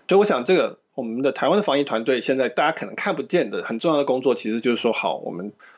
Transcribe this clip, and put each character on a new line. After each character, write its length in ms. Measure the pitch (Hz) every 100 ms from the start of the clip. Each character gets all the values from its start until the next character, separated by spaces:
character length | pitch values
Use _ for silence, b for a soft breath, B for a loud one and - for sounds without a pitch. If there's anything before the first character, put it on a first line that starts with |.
| -
所 120 | 196
以 20 |
我 60 | 208
想 180 | 139
这 100 | -
个 240 | 175 110 - _
我 80 | -
们 200 | 117 117
的 100 | 135
台 160 | - 135
湾 80 | 202
的 60 |
防 160 | 147 139
疫 60 |
团 200 | 139 110
队 160 | 113 123
现 160 | - 131
在 140 | 123
大 160 | - 151
家 60 | 160
可 80 |
能 100 | 104
看 220 | - 202 156
不 60 |
见 280 | - 175 113
的 120 | 101
很 160 | - 113
重 120 | 170
要 60 | 147
的 80 |
工 160 | 139 131
作， 140 | 135
其 160 | 117 110
实 100 | 113
就 120 | 123
是 40 | 113
说 160 | 117
好， 240 | - 87 67
我 140 | -
们 220 | 85 104 - b